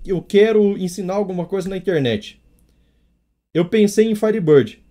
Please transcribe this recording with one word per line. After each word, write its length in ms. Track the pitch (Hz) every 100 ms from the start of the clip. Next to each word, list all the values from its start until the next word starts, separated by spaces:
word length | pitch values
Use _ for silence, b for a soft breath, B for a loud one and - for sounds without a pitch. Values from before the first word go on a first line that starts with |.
| -
eu 160 | 180
quero 560 | - 202 220 214 202 202
ensinar 360 | 180 175 180
alguma 300 | 196 196 180
coisa 240 | 175 196 180
na 80 | 190
internet." 640 | 190 170 127 107 - - _ _ _ _ _ _ _ _ _ _ _
Eu 140 | 160 175
pensei 440 | 220 202 214 220
em 40 |
Firebird, 680 | 214 220 220 160 147 107 - _